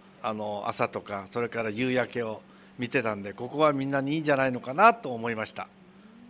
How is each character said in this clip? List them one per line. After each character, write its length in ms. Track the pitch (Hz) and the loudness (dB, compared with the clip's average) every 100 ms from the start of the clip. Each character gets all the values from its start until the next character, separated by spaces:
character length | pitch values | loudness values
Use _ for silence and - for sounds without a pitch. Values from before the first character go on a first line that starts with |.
| - - | -20 -8
あ 140 | 117 | -6
の、 300 | 107 107 104 104 | -4 -4 -4 -4
朝 220 | 113 117 | -2 -2
と 120 | 104 | -2
か、 280 | 92 101 95 | -6 -8 -6
そ 100 | 120 | -4
れ 80 | 117 | -4
か 140 | 117 | -2
ら 80 | 110 | -4
夕 220 | 107 127 | 0 0
焼 220 | 127 117 | 2 0
け 80 | 120 | -2
を 180 | 113 107 - - - - | -6 -8 -14 -20 -18 -8
見 120 | 120 | -2
て 160 | 139 | 0
た 100 | 113 | 0
ん 80 | 104 | -2
で、 100 | 98 | -6
こ 160 | 98 123 | -8 -6
こ 100 | 139 | 4
は 140 | 151 | 4
み 120 | 139 | 4
ん 60 | 135 | 0
な 100 | 139 | 0
に 140 | 135 | 0
い 20 | 160 | 0
い 40 | |
ん 40 | |
じ 80 | 151 | 2
ゃ 40 | 135 | 4
な 120 | 131 | 4
い 20 | |
の 80 | 123 | 0
か 160 | 120 | -4
な 180 | 143 220 | 6 6
と 220 | 233 143 | 6 -2
思 160 | 117 117 | -4 -2
い 60 | 110 | -2
ま 100 | 107 | -4
し 60 | |
た。 160 | - 95 - - - - - | -6 -10 -12 -20 -20 -20 -20